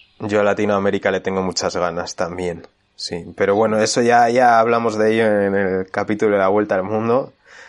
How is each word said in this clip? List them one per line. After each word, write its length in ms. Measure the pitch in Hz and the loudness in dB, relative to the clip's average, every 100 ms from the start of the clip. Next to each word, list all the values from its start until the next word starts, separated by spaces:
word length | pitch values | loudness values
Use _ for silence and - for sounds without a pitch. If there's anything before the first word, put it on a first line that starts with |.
| - - | -20 -12
Yo 220 | 110 104 | -2 0
a 20 | |
Latinoamérica 680 | 104 98 107 101 101 98 98 | 2 0 0 0 0 -2 -2
le 100 | 95 | -2
tengo 200 | 95 95 | -2 -4
muchas 340 | 92 87 92 98 | -4 -4 -4 -2
ganas 380 | 87 85 85 - | -4 -4 -8 -6
también, 520 | 87 90 90 82 - _ _ - | -8 -6 -6 -8 -12 _ _ -16
sí. 280 | - - 85 - | -12 -10 -10 -4
Pero 180 | 98 101 | 0 2
bueno, 240 | 110 107 | 2 0
eso 200 | 110 - | 0 0
ya, 280 | 120 120 120 | 2 4 4
ya 300 | 120 123 117 | 4 4 4
hablamos 380 | 113 117 117 107 | 4 2 0 0
de 160 | 107 | 2
ello 120 | 113 113 104 | 2 2 2
en 120 | 101 98 | 0 0
el 340 | 95 92 92 | 0 -2 -4
capítulo 420 | - 101 104 110 | -4 -4 0 2
de 60 | 101 | 2
la 100 | 95 | 2
Vuelta 260 | 101 104 101 | 2 2 -2
al 80 | |
Mundo. 500 | 92 107 113 120 135 - _ - | -2 -2 0 0 -2 -10 _ -20